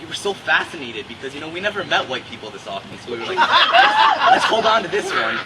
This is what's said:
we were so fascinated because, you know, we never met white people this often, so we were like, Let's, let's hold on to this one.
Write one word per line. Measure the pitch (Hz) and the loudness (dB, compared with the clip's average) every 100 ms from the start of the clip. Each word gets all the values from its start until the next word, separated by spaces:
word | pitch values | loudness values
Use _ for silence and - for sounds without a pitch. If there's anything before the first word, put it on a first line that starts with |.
we | - | -12
were | |
so | - 202 | -8 -6
fascinated | 196 - 165 180 175 127 110 104 | -4 0 0 0 -8 -10 -10 -10
because, | 113 135 | -12 -12
you | 143 | -10
know, | 156 | -10
we | 170 | -6
never | 208 202 | -6 -6
met | 165 160 131 | -2 -2 -2
white | 123 110 | -6 -10
people | 113 110 | -14 -14
this | 101 107 | -14 -10
often, | 98 98 101 | -10 -10 -14
so | - | -10
we | 120 | -8
were | - | -6
like, | 370 | 0
Let's, | 311 - - - - 855 880 - - | 4 4 6 6 6 6 4 4 4
let's | - | 4
hold | - 220 220 | 4 2 2
on | 220 | 2
to | 175 | 0
this | 190 - | -2 -2
one. | - 113 - | -2 -2 -4